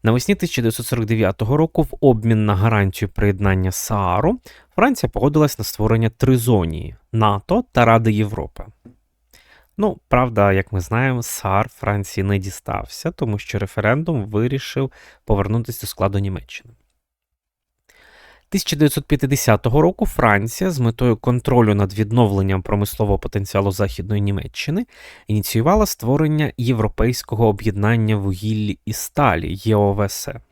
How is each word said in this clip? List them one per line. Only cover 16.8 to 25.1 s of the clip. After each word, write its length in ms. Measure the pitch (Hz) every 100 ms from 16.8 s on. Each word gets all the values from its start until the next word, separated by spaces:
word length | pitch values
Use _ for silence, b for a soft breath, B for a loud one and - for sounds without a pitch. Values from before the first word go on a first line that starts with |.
| _ _ _ _ _ _ _ _ _ _ _ b b b b b _
Тисяча 260 | 196 - 143
дев'ятсот 300 | 147 147 -
п'ятдесятого 760 | 143 135 139 - 104 120 135
року 240 | 165 - 214
Франція 680 | - 117 101 113 - 185
з 80 | 151
метою 380 | 117 117 123 110
контролю 580 | - 123 - 123 110 101
над 180 | 98
відновленням 680 | 101 104 117 110 98 98 95
промислового 580 | - 101 101 - 104 98
потенціалу 520 | - 104 98 101 98
Західної 500 | 95 98 - 92 104
Німеччини 640 | 101 98 - - - 175 247 B B